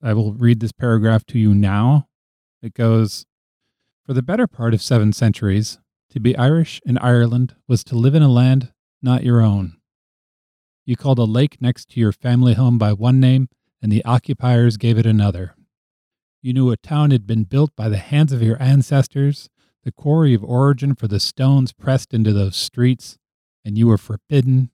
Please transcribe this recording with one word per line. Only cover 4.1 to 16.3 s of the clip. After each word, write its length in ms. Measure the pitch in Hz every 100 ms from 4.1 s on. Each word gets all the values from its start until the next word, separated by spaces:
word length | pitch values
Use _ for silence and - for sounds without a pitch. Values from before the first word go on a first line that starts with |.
the 80 | 131
better 240 | 127 214 240
part 280 | - 117
of 80 | 110
seven 320 | - 120 107
centuries, 680 | - 113 - 104 98 107 - _ _ _
to 100 | 127
be 180 | 113 127
Irish 440 | 127 165 160 - -
in 120 | 123
Ireland 580 | 123 120 117 123 127 - -
was 160 | 120 -
to 100 | 120
live 180 | 127
in 80 | 156
a 80 | 143
land 420 | 120 127 135 123 _ _ _
not 220 | 127 123
your 180 | 123 120
own. 360 | 110 101 90 82 _ _ _ _ _ _ _ _ _ _ -
You 100 | 120
called 220 | 139 123
a 60 |
lake 380 | 113 113 147 -
next 280 | 123 - -
to 100 | -
your 120 | 107
family 420 | - 123 123 127
home 240 | 113 127 120
by 160 | 104
one 260 | 101 120 131
name, 300 | 131 131 131 _ _ _
and 100 | 107
the 140 | 104 113
occupiers 720 | 120 - - 127 120 120 107
gave 200 | 117 110
it 80 | 113
another. 500 | 107 101 87 92 - _ _ _ _ _ _ _